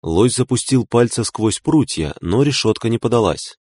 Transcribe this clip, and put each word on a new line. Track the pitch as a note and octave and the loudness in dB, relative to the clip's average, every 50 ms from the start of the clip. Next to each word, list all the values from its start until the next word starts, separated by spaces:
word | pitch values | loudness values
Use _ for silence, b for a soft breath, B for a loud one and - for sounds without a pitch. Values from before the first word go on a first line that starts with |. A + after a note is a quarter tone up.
| - | -6
Лось | D#2+ D#2+ F2 A2 B2+ - | -2 2 2 2 2 2
запустил | - B2+ - B2+ A2+ - - C3+ B2+ A2 | -2 -2 -2 -2 -4 -2 0 0 0 0
пальцы | - - A#2+ A#2+ A#2 - - A2 | 2 2 2 2 2 0 -4 -6
сквозь | - _ - G#2+ A2 G2 - | -6 _ -2 -2 -2 -2 -2
прутья, | _ - - D#3 A2+ - - - D#2+ D2 - - | _ 0 2 2 2 0 -2 -6 -4 -6 -6 -8
но | - E2+ F#2 A#2+ C#3+ | -4 -2 0 2 2
решётка | D3 C3+ - - A2+ G#2+ - - A#2 | 2 0 0 0 0 -2 0 -2 -2
не | A#2 A2+ | -2 0
подалась. | - A#2+ A2+ A#2 A2 F2+ D2 C#2 - - - _ _ | 0 0 2 2 2 2 0 -2 -8 -16 -18 _ _